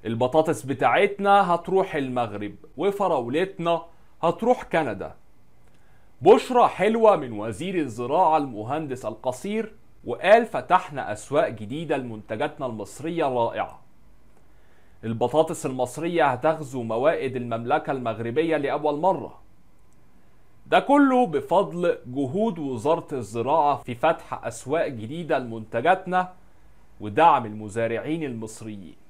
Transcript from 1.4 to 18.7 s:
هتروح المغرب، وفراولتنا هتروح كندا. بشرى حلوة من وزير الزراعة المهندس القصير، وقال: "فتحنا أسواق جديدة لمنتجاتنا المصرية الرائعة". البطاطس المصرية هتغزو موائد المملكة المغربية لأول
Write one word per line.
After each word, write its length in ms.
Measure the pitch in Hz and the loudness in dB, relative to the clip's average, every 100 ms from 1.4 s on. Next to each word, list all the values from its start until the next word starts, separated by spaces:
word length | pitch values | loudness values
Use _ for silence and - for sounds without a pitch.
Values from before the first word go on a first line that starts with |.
| 180 | 4
هتروح 400 | 170 190 190 185 | 0 2 0 0
المغرب، 600 | 156 131 123 117 101 104 - - - | -2 -2 -2 -4 -4 -10 -10 -18 -2
وفراولتنا 1040 | 190 196 190 151 117 147 185 - 170 165 - - - - | -2 0 0 0 0 -2 -2 -2 0 0 -4 -20 -20 -2
هتروح 420 | 165 170 226 247 | 0 2 0 0
كندا. 520 | - 170 143 98 80 - - - - - - - - - - - | 0 -2 -2 -6 -10 -14 -20 -20 -20 -20 -20 -20 -20 -20 -20 4
بشرى 460 | 139 254 - 247 185 | 8 8 6 4 4
حلوة 480 | - 196 226 220 | 4 0 6 6
من 160 | 190 131 | 6 0
وزير 440 | 104 110 98 175 | -6 -6 -6 -4
الزراعة 600 | 185 135 110 123 160 175 156 | -4 -4 -6 -2 2 4 2
المهندس 680 | 143 104 110 151 151 123 | 0 -6 -6 -6 -6 -8
القصير، 680 | 107 - 127 - 196 214 220 - - - | -8 -6 -6 -6 -6 -6 -6 -14 -20 -16
وقال: 400 | - 120 175 226 | -10 -2 4 4
"فتحنا 680 | 233 135 - 180 - 143 92 | 4 -6 0 0 0 -8 -8
أسواق 360 | 107 - 143 165 | -10 -2 0 0
جديدة 480 | 110 107 143 156 143 | -4 -10 -10 -4 -4
لمنتجاتنا 680 | 123 110 - 110 143 147 | -4 -12 -10 -6 -6 -6
المصرية 600 | 131 110 101 - 156 175 143 | -8 -8 -12 -10 -8 -2 -2
الرائعة". 520 | 123 117 104 92 - - - - - - - - - - - - - | 0 -2 -2 -8 -10 -20 -20 -20 -20 -20 -20 -20 -20 -20 -20 -20 -12
البطاطس 640 | 113 113 120 151 156 165 | -8 -2 2 2 2 -2
المصرية 600 | 143 131 123 - 170 170 | -6 -4 -4 -4 -2 2
هتغزو 580 | 143 123 156 156 139 131 | 2 2 0 0 -4 -6
موائد 520 | 113 113 143 165 131 | -4 2 2 0 -4
المملكة 560 | 120 120 113 120 156 156 | -4 -4 -6 -2 -2 -2
المغربية 680 | 135 120 110 117 123 165 156 | -4 -4 -4 -2 -2 0 0
لأول 420 | 139 | -2